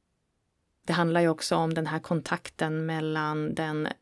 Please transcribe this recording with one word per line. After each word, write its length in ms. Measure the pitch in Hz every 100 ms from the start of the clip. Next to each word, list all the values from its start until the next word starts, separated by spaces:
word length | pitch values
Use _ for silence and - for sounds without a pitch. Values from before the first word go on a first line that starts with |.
| _ _ _ _ _ _ _ _ -
Det 60 |
handlar 280 | 165 170 170
ju 80 | 170
också 280 | 160 - 170
om 180 | 165
den 120 | 160 151
här 120 | 160
kontakten 880 | - 165 - - - - 156 156 160
mellan 680 | 160 156 156 151 151 151
den 340 | 160 156 151 156 -